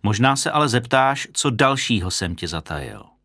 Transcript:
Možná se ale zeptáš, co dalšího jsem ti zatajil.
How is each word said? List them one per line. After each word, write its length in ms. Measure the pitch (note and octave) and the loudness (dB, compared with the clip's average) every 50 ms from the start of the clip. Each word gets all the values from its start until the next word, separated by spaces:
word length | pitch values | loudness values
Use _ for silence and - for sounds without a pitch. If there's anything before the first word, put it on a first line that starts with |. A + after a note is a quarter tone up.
| - | 0
Možná 320 | G#2 G#2+ G2+ B2 C3+ C3+ | -2 0 2 2 2 2
se 160 | C3+ - - | 2 -2 -2
ale 180 | - D3+ D3+ C3+ | 2 2 2 2
zeptáš, 580 | A2+ B2 A#2+ A#2+ - C3 C3 C3+ C#3 C3+ - - - | 2 0 0 2 2 4 4 4 0 -2 -6 -10 -8
co 160 | - - D3 | -2 -2 -2
dalšího 640 | A#2+ G#2+ C#3+ C3+ C#3 C3 - - A#2+ G2+ F2 F#2 | 2 4 4 4 4 0 -2 -2 -2 -2 -2 -2
jsem 240 | F2+ - G2 F2 E2+ | -4 -4 -4 -4 -6
ti 120 | - - | -6 -8
zatajil. 580 | E2 E2+ E2 D#2+ - E2 D2 C3 A#2+ G#2 G#2 - _ _ _ | -6 -6 -8 -8 -8 -10 -8 -8 -10 -14 -16 -20 _ _ _